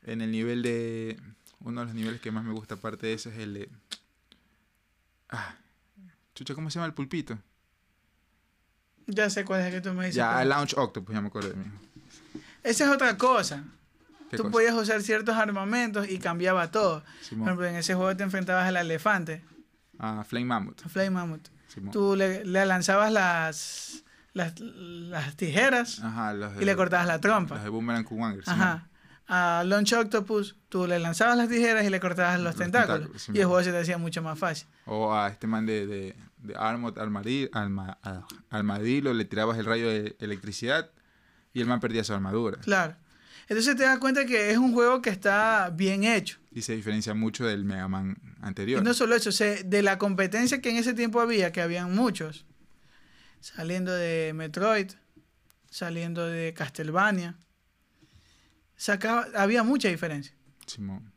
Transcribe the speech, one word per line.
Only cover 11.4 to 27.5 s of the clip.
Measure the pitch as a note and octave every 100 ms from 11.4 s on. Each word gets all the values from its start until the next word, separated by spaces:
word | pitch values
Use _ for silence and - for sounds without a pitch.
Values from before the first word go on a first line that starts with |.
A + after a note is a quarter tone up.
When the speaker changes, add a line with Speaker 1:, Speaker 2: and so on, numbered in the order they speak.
| G2
Speaker 1:
de | F#2
mí. | F#2+ G#2 - - - - - - - -
Speaker 2:
Esa | - A3+ C#4+
es |
otra | C#4 C4 G3+
cosa. | B3 B3+ - C#3+ D3 - _ _ _ - -
Speaker 1:
¿Qué | -
Speaker 2:
Tú |
Speaker 1:
cosa? | G#3+
Speaker 2:
podías | A3 A3+ A#3
usar | G#3+ A3
ciertos | G#3 G#3+ G#3+ A3
armamentos | G#3+ G3+ G3 A#3 A#3+ G#3 G3
y | F#3
cambiaba | F3+ E3+ F3+ F#3 E3+
todo. | G#3+ G3+ D#3 - -
Speaker 1:
Simón. | - A3 G#3+
Speaker 2:
Por |
ejemplo, | F3+ F3
en | E3+
ese | E3 F#3
juego | F#3 F#3
te |
enfrentabas | G3 F#3+ F#3 F#3 F#3
al | F#3
elefante. | E3+ D#3+ G#3 G3+ D#3+ D#3+ - - - _ _ -
Speaker 1:
A | A2+ G#2+
Flame | G#2+ A#2+ B2
Mammoth. | A#2 G2 - E3+
Speaker 2:
A |
Flame | F#3+ F#3+
Mammoth. | F#3 F3 D#3 - _ _
Speaker 1:
Simón. | - G3
Speaker 2:
Tú | G#3 G3+ G3
le, | F#3+ F#3+ G#3
le | F#3 G3
lanzabas | F#3 F3 G3 G#3+
las, | G#3+ F#3 E3+ D#3+ D#3 - - - - - _ _
las, | F#3+ E3+ E3
las | A3+ - F3+ F3 E3+ F3 C#3+ C#3+
tijeras | F3+ D3+ C4 B3 A#3+ -
Speaker 1:
Ajá, | A2+ A2 G#2+
los | G#2 G#2 G2+
Speaker 2:
y |
Speaker 1:
de, | G3
Speaker 2:
le | F#3
cortabas | F#3 F3 F3
la | D#3+
trompa. | F#3 G#3+ E3